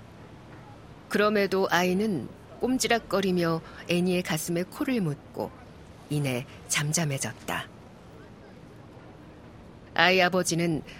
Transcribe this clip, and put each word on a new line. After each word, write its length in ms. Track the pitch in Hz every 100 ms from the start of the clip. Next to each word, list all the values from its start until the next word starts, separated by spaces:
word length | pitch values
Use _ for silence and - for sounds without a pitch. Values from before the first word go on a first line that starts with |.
| - - - - - - - - - - -
그럼에도 580 | 208 208 214 196 190 190
아이는 580 | 165 180 185 220 170 - - - -
꼼지락거리며 1000 | 240 254 - 233 - 190 196 180 170 165 - - -
애니의 340 | 175 180 180
가슴에 400 | 180 156 - 170
코를 360 | 180 - 285 247
묻고 500 | 170 139 - - 107 - - - - - -
이내 360 | 147 139 123 127 - -
잠잠해졌다. 1000 | - 147 156 156 135 110 - - - - - - - - - - - - - - - - - - - - - - - - - -
아이 260 | - 170 185
아버지는 600 | 180 180 180 165 170 156 - -